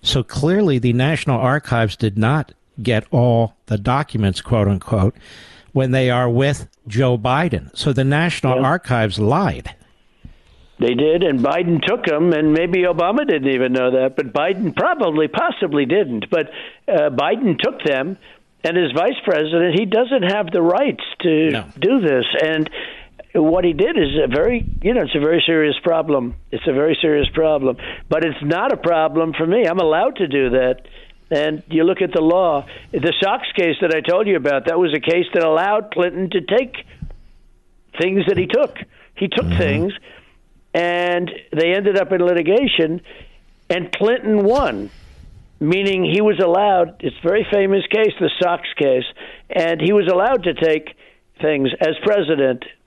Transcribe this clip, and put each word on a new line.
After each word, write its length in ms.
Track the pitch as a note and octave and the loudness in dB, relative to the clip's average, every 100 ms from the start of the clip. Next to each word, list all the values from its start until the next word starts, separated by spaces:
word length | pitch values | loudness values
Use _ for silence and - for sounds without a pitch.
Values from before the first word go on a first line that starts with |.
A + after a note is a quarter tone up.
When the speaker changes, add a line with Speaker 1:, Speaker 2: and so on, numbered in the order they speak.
Speaker 1:
So 220 | - C3+ | -2 -4
clearly 560 | A#2 - D3 F#3+ G3+ C3 | -4 -2 0 2 2 2
the 140 | B2 | 2
National 460 | A#2+ C3+ D#3+ - C3 | 2 0 0 -2 0
Archives 560 | B2+ D3 - A#2+ A2+ - | 0 -2 -2 0 0 0
did 220 | A2 G2 | -4 0
not 360 | A2 D3+ - - _ - | 0 0 -4 -12 _ -8
get 240 | A2+ A2 - | -2 -2 0
all 420 | C3 B2 A#2 A2+ _ - | 0 2 2 0 _ -6
the 100 | G#2+ | -4
documents, 640 | G2+ C3 D3+ A2 G2+ F#2 | 0 -2 -2 0 0 -2
quote 260 | - A#2 G2+ | -2 0 2
unquote, 480 | G2 - G#2+ F#2+ - - - - - - | 0 -2 0 0 -2 -20 -20 -20 -20 -6
when 180 | C3+ C3 | -2 0
they 180 | C3 B2+ | 2 2
are 200 | B2 B2 | 2 2
with 380 | A#2+ C#3 C#3 - _ A#2+ | 2 0 -2 -8 _ -8
Joe 320 | G#2+ C3 B2 | 0 2 2
Biden. 500 | A2+ C3 F3 F2 - - | 0 0 0 -2 -6 -6
So 160 | - | -2
the 100 | C3+ | 0
National 540 | C3+ D3 E3+ - C3 B2+ | 0 0 0 -2 0 2
Speaker 2:
Yeah. 60 | C3 | 2
Speaker 1:
Archives 520 | F3 - B2 A2 F#2 | 0 -2 0 0 0
lied. 560 | G#2 D3 F#3+ B1+ - - _ _ _ _ - - _ - - - | 0 0 0 -4 -12 -20 _ _ _ _ -20 -20 _ -20 -20 -4
Speaker 2:
They 140 | A#2 | -2
did, 300 | B2 D3+ E3+ | 0 2 2
and 180 | F3 C3+ | 2 0
Biden 440 | C3 D#3+ F3 E3 F3+ | 0 0 0 0 0
took 220 | A#3+ - | -2 -2
'em, 220 | D3+ F3 | 0 2
and 220 | D#3 D#3 | 2 2
maybe 300 | D3+ F3 F3+ | 2 2 0
Obama 440 | F3+ E3+ F3 A#3 D4 | 0 2 0 0 0
didn't 220 | D#3+ C3+ | 0 0
even 240 | C3 B2+ | 0 0
know 180 | B2+ B2+ | 2 2
that, 240 | B2+ C3 C3 | 2 0 -2
but 160 | C3+ | -4
Biden 420 | C#3+ E3 F#3+ F#3 | -2 -2 -2 -4
probably, 540 | - E4 E4 G3+ D#3 D3+ | -2 -2 0 0 0 0
possibly 580 | F3+ - - F#3 D3 C3 | 0 -2 -2 -2 -2 0
didn't. 440 | F3+ E3 A2+ - | 0 0 -4 -2
But, 200 | E3 D#3 - - - - | -4 -4 -10 -18 -12 -2
uh, 220 | F3+ D3+ | 0 0
Biden 500 | B2+ D3 A3+ B3 D3+ | 0 -2 0 0 0
took 240 | A3 - | -2 -2
them, 320 | D#3+ C3+ C#3+ F#3+ - - _ _ | -2 -2 -4 -8 -16 -20 _ _
and 140 | D#3 E3+ | -2 0
as 160 | D#3+ | 0
vice 260 | C3 G3 C4 - | 0 0 -2 0
president, 520 | D#3+ D#3 E3 F3 E3 | 0 2 2 2 2
he 80 | G#3+ | 0
doesn't 380 | G#3+ B3 C4+ | 0 2 0
have 280 | F3+ G3+ F3+ | 0 -2 -2
the 100 | F3+ | 0
rights 420 | E3+ F#3 C#4 - - - | 2 2 0 -4 -10 -4
to 260 | F3 D#3 D#3 | 0 2 2
Speaker 1:
No. 160 | B2 G2 - | -2 -8 -2
Speaker 2:
do 220 | E3+ C4+ | 2 2
this. 260 | E3+ C3 A2+ - | 2 2 0 -2
And 280 | D#3 D#3 D#3 - - - - - - - | 0 0 -4 -6 -16 -18 -20 -20 -4 0
what 300 | D#3 F3 F3+ | 2 2 0
he 80 | |
did 240 | D3 A3 E4 | 2 0 2
is 180 | D3 C#3+ | 0 0
a 40 | C3+ | 0
very, 360 | C3 G#3 A#3+ - - | 2 0 0 -4 -4
you 120 | G3 | 0
know, 80 | A#3+ | 0
it's 140 | D3+ D#3+ | 0 0
a 40 | |
very 240 | D3 E3+ - | 2 2 2
serious 320 | D#3+ D3+ C3 | 2 2 0
problem. 560 | F3 D#3+ D#3 C#3+ B2 A#2 - | 0 0 0 -2 -2 -10 -10
It's 160 | - - | -4 -2
a 60 | |
very 260 | C3+ D#3 D#3+ | 0 0 2
serious 260 | D#3+ D3+ C#3 | 0 0 0
problem. 420 | - D#3+ D3+ C3+ A#2+ - - - | 0 0 2 0 -4 -10 -16 -4
But 160 | D#3 | -2
it's 180 | E3 C#3 | -2 -4
not 300 | D3 E3+ A#3+ | -4 -2 -2
a 60 | - | -2
problem 560 | E3 E3 D#3 D3+ D#3+ | 0 2 2 0 -2
for 120 | - E3 | -2 0
me. 200 | G#3+ F#3 | 2 2
I'm 140 | F3+ | 2
allowed 360 | E3 D#3 A#3 B3+ | 2 2 0 -2
to 120 | F3 | -2
do 200 | C#3 C3 | 0 2
that. 320 | B2+ B2+ C3 - - - - - | 2 2 -2 -8 -20 -20 -20 -4
And 320 | D3+ D3+ D#3 - | -2 -2 -4 -2
you 140 | E3 | 2
look 180 | E3 F#3 | 2 2
at 120 | F3+ | 0
the 80 | F3 | 2
law. 420 | D#3 F3 F3+ C#3+ - - - | 2 4 2 0 -4 -18 -8
The 200 | F#3 D3+ E3 | -4 -2 0
Sox 240 | G3 A#3+ - | 0 -2 -4
case 240 | - F3 D3+ | -2 0 0
that 120 | F3 | 0
I 60 | D#3+ | 0
told 280 | D#3 F3+ G#3+ | 0 0 2
you 100 | F3+ | 2
about, 260 | C#3 C#3 E3 | 2 0 0
that 120 | E3+ | 0
was 140 | F3 | 0
a 80 | D3 | 0
case 240 | C#3 F3 E3+ | 0 0 0
that 100 | F3+ | 0
allowed 480 | E3 D#3 F#3+ G#3+ G#3+ | 2 2 2 0 -2
Clinton 380 | - F3+ D#3+ F#3 | -2 -2 -2 -2
to 100 | F#3 | -2
take 460 | - G#3 B3+ - - - - - - - - _ _ _ _ - | 0 0 0 -10 -20 -16 -16 -16 -20 -20 -20 _ _ _ _ -4
things 260 | F3 G3 F#3+ | -2 0 0
that 100 | F#3 | 0
he 80 | F3 | 0
took. 300 | A#3 D4 - - _ - - | 0 0 -4 -20 _ -20 -6
He 120 | G3 | -4
took 180 | - E2+ | -2 -2
Speaker 1:
Mm-hmm. 120 | - | 0
Speaker 2:
things, 360 | E3 C#3+ F3+ - - - - _ _ _ _ | 0 0 -2 -6 -18 -20 -20 _ _ _ _
and 560 | E3 F3 F3 F3 F3 F3+ - - | -2 -2 0 0 -2 -4 -10 -8
they 220 | D3+ E3 | 0 2
ended 240 | F#3+ G3+ G3 | 2 2 0
up 140 | F#3 | 0
in 120 | F#3 | 2
litigation, 800 | F3 F3 D#3+ G#3+ C#4 - D#3+ E3+ - - - - _ _ _ | 2 2 2 2 2 0 0 -2 -10 -20 -20 -20 _ _ _
and 220 | F3+ F3 | -6 -4
Clinton 520 | - G#3 B3 G#3 G#3+ | -2 0 0 2 2
won, 460 | G3 B3+ G#3+ G#2 G2+ - - - - - - - | 4 2 0 -4 -10 -16 -20 -20 -20 -20 -20 -6
meaning 440 | D#3 F#3 G3 F#3+ E3+ | -2 0 0 0 0
he 160 | F3+ | 2
was 180 | G#3+ F3 | 2 2
allowed, 560 | E3+ F3+ G#3 F#3 E3 - | 2 2 2 2 0 -4
it's 160 | D3+ - | -10 -4
a 40 | E3 | -2
very 180 | G3+ - | 0 0
famous 340 | G3+ G3 G3 F3 | 0 2 0 0
case, 260 | G#3+ G#3+ - | 0 0 0
the 100 | D#3 - | -4 0
Sox 260 | F3+ E3+ - - | -2 -2 -6 -2
case, 280 | C#3 B2+ A#2+ - - - - | 2 2 -2 -12 -20 -20 -6
and 320 | F3+ E3 E3 | -2 -2 0
he 120 | D#3+ | 2
was 140 | G#3 F3 | 2 2
allowed 360 | F3+ G#3+ C4 | 2 2 0
to 100 | F3 | -2
take 420 | D3 D#3+ D#3 D#3 - - _ _ _ | 0 0 0 -4 -20 -20 _ _ _
things 280 | D3+ D3 C3+ - | -2 0 -2 0
as 140 | E3 D#3+ | -2 0
president 600 | G3+ G#3 D3+ D#3 C3 B2 - - | 0 0 0 0 0 0 -8 -20